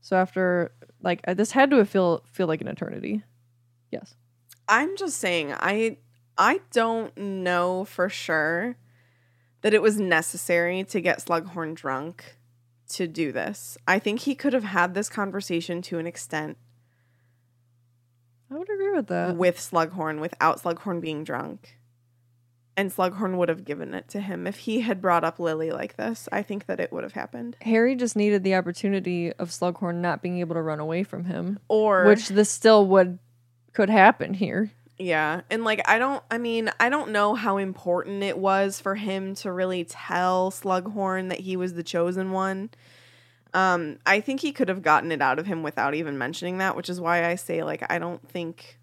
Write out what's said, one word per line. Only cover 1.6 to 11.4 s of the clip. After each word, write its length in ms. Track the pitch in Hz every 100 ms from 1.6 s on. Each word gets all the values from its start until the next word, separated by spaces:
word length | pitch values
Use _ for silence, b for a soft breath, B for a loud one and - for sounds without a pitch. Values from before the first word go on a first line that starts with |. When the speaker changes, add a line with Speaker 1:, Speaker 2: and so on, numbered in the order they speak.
| 269
Speaker 1:
to 60 | 269
have 100 | 202
feel, 340 | 196 180 165 _
feel 200 | - 180
like 140 | 160
an 80 | -
eternity. 540 | - - - - 208 - _ _ _ _ _ _
Yes. 240 | - - _ _ _ _ - -
Speaker 2:
I'm 280 | 220 311 392
just 220 | 381 -
saying, 340 | 190 175 147
I, 460 | 135 175 208 226 - _ _ _ -
I 220 | 202 370 -
don't 440 | 240 226 226 214 -
know 680 | 202 190 180 180 180 185
for 240 | 196 - 185
sure 680 | - - 160 151 170 226 247 _ _ _ _ _ _ _ _
that 140 | 214
it 80 | 214
was 160 | 220 208
necessary 840 | 190 165 165 190 - 170 175 185
to 160 | 190 208
get 180 | 175 -
Slughorn 540 | - 170